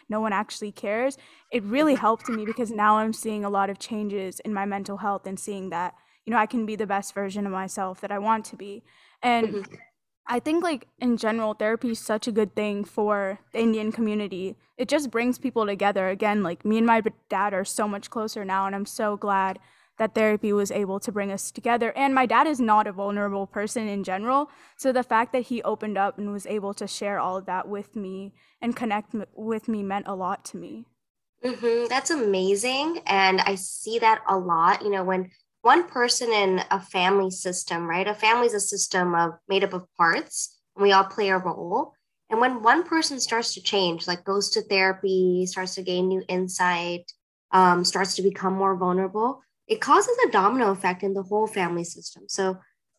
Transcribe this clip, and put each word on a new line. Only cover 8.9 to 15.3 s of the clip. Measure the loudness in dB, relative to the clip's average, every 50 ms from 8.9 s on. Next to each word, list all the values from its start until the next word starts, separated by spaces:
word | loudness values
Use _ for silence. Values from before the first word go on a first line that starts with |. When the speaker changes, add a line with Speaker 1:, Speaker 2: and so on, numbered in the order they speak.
| _ _ _ _ _ _
Speaker 1:
And | 0 0 2 2 0 0 -2
Speaker 2:
Mm-hmm. | -4 -8 -10 -14 -20 -20 _ _ _ _ _ _ _ -8
Speaker 1:
I | -4 -4 -2
think, | 0 0 0 0 0
like, | 0 -2 -4 -6 _ _ -4
in | 0 0 0 2
general, | 0 0 0 0 0 -2 -2
therapy | 0 0 0 0 0 -2 -4
is | -4 -4
such | -4 -2 -4 -2 -2
a | -2
good | 0 0 0 0 0
thing | -2 -2 -2 -2 -4 -6
for | -6 -4 -2 0 0 0 0 -2 -4 -6 -8 _ _
the | -2 0
Indian | 2 2 2 0 -2 -4
community. | -2 -2 -2 0 0 -2 -4 -4 -6 -6 -6 -8 -8 -12 _ _ _ -6
It | -2 0
just | 0 0 0 0
brings | -2 0 0 0